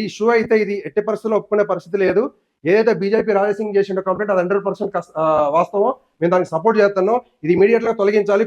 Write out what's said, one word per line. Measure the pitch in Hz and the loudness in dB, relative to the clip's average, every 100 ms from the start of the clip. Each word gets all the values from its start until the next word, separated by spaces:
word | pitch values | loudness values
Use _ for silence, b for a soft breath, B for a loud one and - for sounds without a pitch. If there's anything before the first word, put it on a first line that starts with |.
| 208 - | -4 -2
షూ | 220 233 | 0 0
అయితే | 226 220 | 2 0
ఇది | 202 202 147 | 0 -4 -4
ఎట్టి | 214 | -4
పరిస్థితుల్లో | 214 214 220 208 | -4 -6 -2 -2
ఒప్పుకునే | - 208 202 | 0 0 0
పరిస్థితి | 180 170 196 | -2 -4 -2
లేదు. | 185 185 285 _ _ _ 151 | 2 0 -2 _ _ _ 0
ఏదైతే | 208 226 180 | 2 2 0
బీజేపీ | 196 214 214 196 | 0 -2 0 0
రాజాసింగ్ | 208 208 214 196 | 0 -2 -2 0
చేసిండో | 196 190 | 0 -2
కంప్లైంట్, | 190 180 208 | -2 -4 0
అది | 185 | -2
హండ్రెడ్ | 180 196 190 | 0 -2 -2
పర్సెంట్ | 180 202 175 | -6 -6 -6
కస్-, | - 156 | -6 -2
ఆ, | 160 156 147 | 0 2 2
వాస్తవం. | 160 175 202 233 262 _ - | 0 0 0 0 -2 _ -4
మేము | 170 | 0
దానికి | 185 180 | 0 0
సపోర్ట్ | 160 214 214 | -2 0 2
చేస్తున్నాం. | 202 196 196 247 - _ | 2 2 0 -2 -4 _
ఇది | 156 | -2
ఇమీడియట్‌గా | 180 208 226 226 220 | 2 4 4 0 0
తొలగించాలి. | 202 208 196 202 | 0 0 2 0